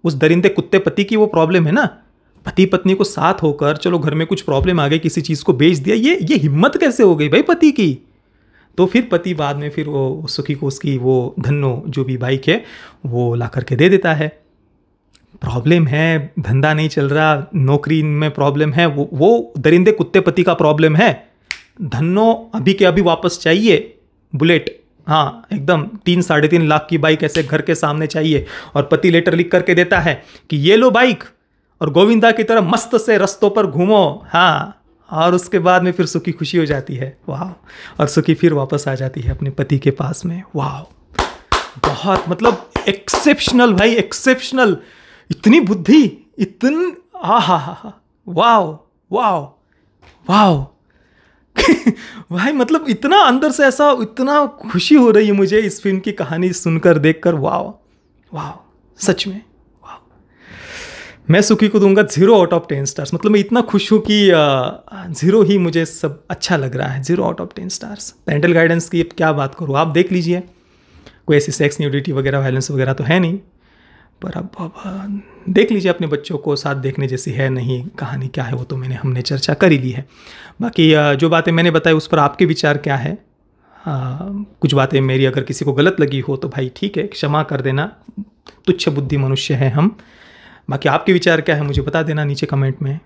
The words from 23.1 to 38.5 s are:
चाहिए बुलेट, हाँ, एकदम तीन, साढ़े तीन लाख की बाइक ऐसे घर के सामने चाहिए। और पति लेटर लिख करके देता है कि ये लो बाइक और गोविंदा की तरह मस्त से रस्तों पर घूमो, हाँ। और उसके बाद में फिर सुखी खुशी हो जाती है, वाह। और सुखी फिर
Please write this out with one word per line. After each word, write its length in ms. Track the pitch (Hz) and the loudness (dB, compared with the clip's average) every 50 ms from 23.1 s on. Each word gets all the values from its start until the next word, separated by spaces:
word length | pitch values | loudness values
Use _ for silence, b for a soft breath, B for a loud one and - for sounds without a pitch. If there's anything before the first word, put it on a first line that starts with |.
| 165 - - 175 175 - | 0 0 -2 -6 -6 -2
चाहिए 580 | - 160 165 196 220 226 170 - - - - _ _ _ _ _ _ _ - | 0 0 2 2 4 4 4 2 0 -6 -18 _ _ _ _ _ _ _ -4
बुलेट, 500 | 131 156 165 175 156 - - - - _ _ _ _ _ | 0 2 2 2 2 0 -4 -12 -12 _ _ _ _ _
हाँ, 400 | - 151 160 143 139 - - - _ 208 | -2 0 0 0 -2 -4 -12 -12 _ -8
एकदम 300 | 208 139 147 180 156 143 - - - _ | -6 0 0 0 0 0 -6 -10 -6 _
तीन, 160 | 180 175 180 | 0 0 0
साढ़े 260 | 175 - 160 151 147 | 2 2 2 2 2
तीन 200 | 156 170 170 160 | 2 2 2 2
लाख 200 | 151 156 151 151 - | 2 0 0 0 -2
की 80 | 170 | -2
बाइक 260 | 156 143 160 156 156 170 | 0 2 2 2 0 -2
ऐसे 200 | 151 - 165 151 | -2 -2 -2 -4
घर 180 | 135 156 156 | -2 -4 -4
के 140 | - - 165 | -2 -2 -2
सामने 320 | 160 - 147 147 156 156 | -2 -2 -4 -2 -4 -4
चाहिए। 380 | 151 - 160 156 160 151 135 - B B B B B B | -4 -4 -2 0 0 0 0 -2 B B B B B B
और 80 | 139 143 | -4 0
पति 280 | - 165 151 - 170 | 0 0 2 4 4
लेटर 220 | 165 170 170 185 165 | 4 4 2 2 0
लिख 180 | 170 175 170 | 0 0 2
करके 240 | - 180 180 185 180 | 2 0 2 2 2
देता 240 | 170 180 175 202 180 | 2 2 2 0 0
है 240 | 151 165 139 - B B B B B _ | 0 -2 -4 -4 B B B B B _
कि 80 | 156 | -4
ये 180 | 147 139 175 208 | 0 2 4 4
लो 160 | 220 254 254 | 6 6 4
बाइक 320 | 202 233 254 254 208 - - - _ _ _ _ _ _ _ _ _ _ | 4 4 2 2 0 -2 -8 -20 _ _ _ _ _ _ _ _ _ _
और 80 | - 151 | -6 0
गोविंदा 420 | 135 165 196 220 233 220 220 233 | 2 4 4 4 4 4 4 4
की 120 | 220 226 214 | 4 2 0
तरह 180 | 220 226 226 | 2 2 2
मस्त 340 | 190 165 - - - - - | 2 2 0 -2 -2 0 -2
से 220 | 220 220 - 220 | 0 2 2 2
रस्तों 320 | 196 196 190 - - 220 202 | 2 2 0 0 0 0 0
पर 180 | 202 220 208 | 2 0 -2
घूमो, 580 | 175 131 151 180 196 214 208 185 147 143 - - - | 0 0 -2 2 4 4 4 4 2 -2 -6 -12 -4
हाँ। 520 | - 170 180 180 156 143 147 185 - _ _ _ _ _ _ - | 0 2 2 4 2 0 -4 -8 -12 _ _ _ _ _ _ -8
और 240 | - 156 160 175 175 | -4 0 2 2 2
उसके 240 | 180 180 - - 175 | 0 -2 -2 -2 0
बाद 240 | 165 180 180 180 180 | 2 4 4 4 2
में 80 | 180 | 0
फिर 140 | 175 - 175 | 0 0 -2
सुखी 260 | 147 - 160 - 175 | -2 -2 -6 -4 -4
खुशी 260 | 156 - 160 139 - | -6 -6 -6 -2 -2
हो 80 | 175 160 | -2 0
जाती 300 | 143 147 135 131 - 143 | 0 -2 -6 -6 -8 -10
है, 220 | 120 131 135 - _ _ - | -10 -10 -10 -12 _ _ -12
वाह। 140 | 139 139 185 185 175 _ _ B B B B B B - | -10 -10 -10 -12 -12 _ _ B B B B B B -2
और 80 | 151 | -2
सुखी 260 | 143 - 156 147 - - | 0 0 0 0 0 0
फिर 200 | - - 170 | 2 2 2